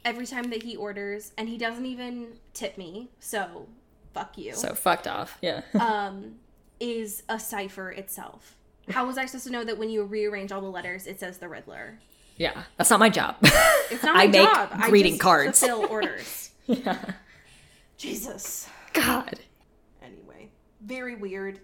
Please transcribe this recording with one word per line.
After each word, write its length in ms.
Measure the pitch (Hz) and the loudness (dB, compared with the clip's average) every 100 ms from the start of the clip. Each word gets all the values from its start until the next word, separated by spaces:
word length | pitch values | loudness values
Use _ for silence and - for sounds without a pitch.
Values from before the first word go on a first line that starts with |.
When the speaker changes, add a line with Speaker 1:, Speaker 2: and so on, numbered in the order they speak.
Speaker 1:
every 220 | 240 233 247 | -6 -6 -8
time 240 | 254 240 | -8 -6
that 140 | 226 | -6
he 120 | 233 220 | -8 -10
orders, 560 | 208 202 202 208 208 - | -10 -8 -8 -8 -10 -10
and 100 | 226 | -8
he 120 | 233 | -6
doesn't 260 | 233 240 254 | -6 -6 -8
even 540 | 247 247 247 233 233 _ - | -8 -10 -10 -12 -18 _ -10
tip 200 | 202 196 | -10 -10
me, 340 | 175 196 247 _ | -14 -14 -16 _
so 480 | - 214 175 170 123 - _ _ - - | -10 -6 -6 -10 -20 -20 _ _ -16 -12
fuck 200 | - - | -12 -12
you. 200 | 120 - | -12 -6
Speaker 2:
So 180 | - | -6
fucked 340 | - 185 165 - | -2 0 0 -2
off, 300 | - - - | -8 -10 -8
yeah. 180 | 175 - - | -6 -6 -2
<laughs> 120 | 208 | 0
Speaker 1:
Um, 560 | 233 208 202 196 214 226 _ _ _ - | 0 -2 -4 -10 -16 -20 _ _ _ -10
is 420 | 240 226 214 196 - | -6 -6 -6 -10 -8
a 100 | 226 | -8
cipher 520 | - 208 196 196 185 | -6 -8 -8 -10 -12
itself. 640 | 185 190 - - - - _ _ _ - | -12 -12 -12 -14 -18 -20 _ _ _ -6
How 160 | 254 254 | -4 -2
was 140 | 262 | -4
I 80 | 254 | -6
supposed 180 | 254 247 | -8 -8
to 60 | |
know 120 | 247 | -6
that 140 | 226 214 | -6 -4
when 140 | 220 | -4
you 120 | 220 202 | -4 -4
rearrange 460 | 214 208 202 190 | -2 -2 -4 -8
all 100 | 196 | -8
the 60 | 190 | -8
letters, 360 | 180 180 185 - | -8 -8 -10 -12
it 140 | 190 | -12
says 180 | 185 185 | -12 -12
the 100 | 175 | -14
Riddler? 520 | 127 - - 113 220 _ _ _ - | -14 -14 -16 -16 -18 _ _ _ -4
Speaker 2:
Yeah, 260 | 160 - - - | -4 -4 -8 0
that's 120 | - | 4
not 100 | 214 | 8
my 100 | 220 | 6
job. 260 | 175 - - | 4 -2 6
<laughs> 60 | - 622 659 587 - | 8 10 8 6 2
Speaker 1:
It's 100 | 247 | -2
not 120 | 302 320 | 4 8
Speaker 2:
I 100 | 208 | 8
Speaker 1:
my 60 | |
Speaker 2:
make 180 | 196 196 | 10 8
Speaker 1:
job. 300 | - 202 185 220 | 6 2 0 6
Speaker 2:
greeting 240 | 208 180 | 6 6
Speaker 1:
I 40 | 156 | 4
just 40 | |
Speaker 2:
cards. 380 | 185 160 139 - | 6 6 6 4
Speaker 1:
fulfill 260 | 254 226 202 | 4 0 -2
orders. 580 | 220 190 98 - - - _ | -2 -4 -6 -12 -14 -16 _
Speaker 2:
<laughs> 60 | - | -2
Yeah. 460 | 233 202 180 - - _ - _ - - _ _ - | -2 -2 -4 -8 -14 _ -20 _ -20 -20 _ _ -14
Speaker 1:
Jesus. 720 | - - 254 190 - - - - - | -10 -8 -10 -12 -10 -10 -12 -18 -4
Speaker 2:
God. 460 | - 254 254 - - - _ _ _ _ _ | 0 2 0 -4 -12 -16 _ _ _ _ _
Speaker 1:
Anyway, 460 | 123 92 - - 214 _ _ _ | -20 -20 -20 -20 -20 _ _ _
very 340 | 214 254 254 233 | -12 -10 -10 -10
weird. 440 | 202 190 196 196 | -10 -8 -8 -10